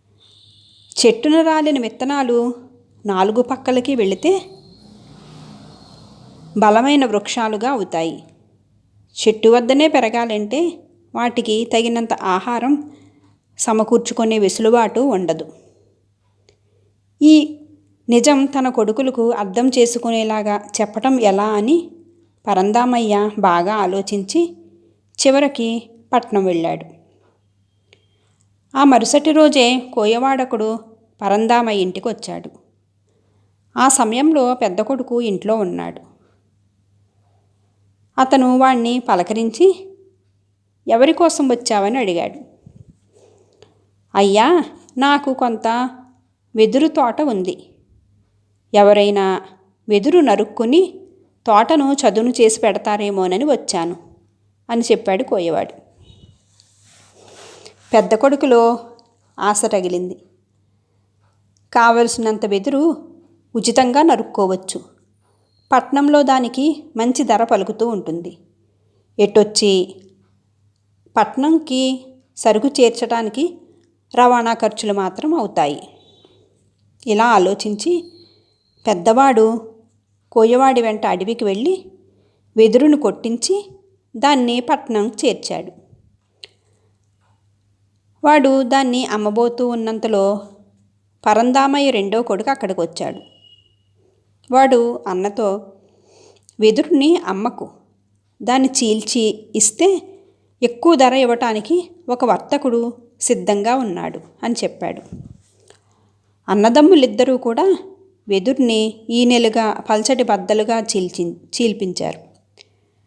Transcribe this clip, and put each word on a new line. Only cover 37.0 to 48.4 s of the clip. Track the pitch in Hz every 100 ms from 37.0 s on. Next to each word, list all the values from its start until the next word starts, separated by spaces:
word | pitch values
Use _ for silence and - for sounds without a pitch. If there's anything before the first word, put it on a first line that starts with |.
| _ _ _ _ _ _ _ _ _ _ _ -
అతను | 262 269 254 254
వాణ్ణి | 262 247 233 247
పలకరించి, | 247 190 180 214 226 226 370 370 - - _ _ _ _ _ _ _ _ -
"ఎవరి | 226 277
కోసం | 320 330 311 269
వచ్చావని?" | 240 247 214 196 262
అడిగాడు. | 214 170 - - - _ - _ - _ _ _ _ _ _ _ _ _ _ _ _
"అయ్యా, | 202 202 202 254 349 - - _ 254
నాకు | 277 285 277
కొంత | 262 247 220 226 233 254 - - _ _ _ _ 220
వెదురు | 220 262 311
తోట | 302 247 220
ఉంది. | 302 202 185 - - _ _ _ _ _ _ _